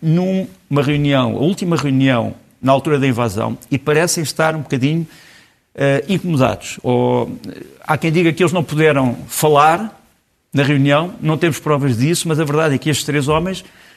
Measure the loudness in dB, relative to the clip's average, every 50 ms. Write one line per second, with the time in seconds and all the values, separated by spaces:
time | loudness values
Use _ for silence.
0 | -2 0 2 2 2 0 -2 -2 -4 -6 -12 _ _ -4 -2 0 0 0 0 0
1 | 0 2 2 2 0 0 -2 0 0 -2 -2 -2 -2 -2 -2 -2 0 0 0 2
2 | 2 2 2 2 -2 -4 -8 -12 _ _ _ -4 0 2 2 2 2 0 0 2
3 | 2 0 0 0 0 -2 -2 -4 -4 -6 -6 -8 -6 -6 -4 -4 0 0 0 2
4 | 2 0 -2 -4 -4 -6 -2 -2 -2 -2 -2 -4 -6 -4 -4 -2 0 0 0 -2
5 | -4 -6 -12 -20 -20 -20 -20 -20 -20 _ _ _ _ _ -6 -2 0 0 0 0
6 | -2 -2 -2 -2 -2 0 0 2 2 0 0 -4 -8 -14 -14 -6 -2 0 0 2
7 | 2 2 0 0 -2 -4 -8 -12 -14 -16 -16 -16 -18 -20 -20 -12 -4 -4 -2 -2
8 | 0 0 2 2 2 2 2 2 0 0 0 -2 -4 -2 0 2 2 4 4 2
9 | 0 0 -2 -4 -10 -10 -4 0 2 4 6 6 6 6 4 2 -2 -8 -10 -16
10 | _ _ _ _ _ _ _ _ _ _ -2 0 2 2 2 2 4 4 4 2
11 | 0 -2 -8 -4 -2 -2 0 0 0 -2 -2 -2 -2 0 0 0 2 0 0 2
12 | 2 0 0 0 -2 -2 0 0 0 0 0 0 2 2 0 0 0 0 -2 -2
13 | -2 -2 -2 0 0 0 0 0 0 -2 -6 -8 -12 -18 -20 -20 -20 -20 -20